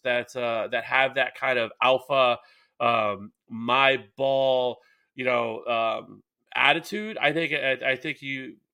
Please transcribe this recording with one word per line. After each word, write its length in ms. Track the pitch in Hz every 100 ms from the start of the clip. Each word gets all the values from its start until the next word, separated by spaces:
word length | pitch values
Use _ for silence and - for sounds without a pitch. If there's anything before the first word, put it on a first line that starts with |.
that, 320 | 127 120 117 127
uh, 320 | 120 113 107
that 120 | 117
have 300 | 113 131 135
that 200 | 131 127 -
kind 220 | 135 123
of 140 | 113 -
alpha, 560 | 123 131 - 139 127 117 - _ _ -
um, 520 | 120 117 107 98 104 _ _
my 560 | 117 117 127 139 135 104 -
ball, 640 | 135 135 135 127 127 113 _ _ _ -
you 80 |
know, 400 | 127 123 117 113 117
um, 560 | 117 113 110 113 101 _ _ _
attitude, 640 | 120 131 156 160 208 214 214
I 120 | 143
think, 200 | 151 160
I, 400 | 147 135 127 127
I 40 | 131
think 260 | 156 143
you, 340 | 135 135 131 - _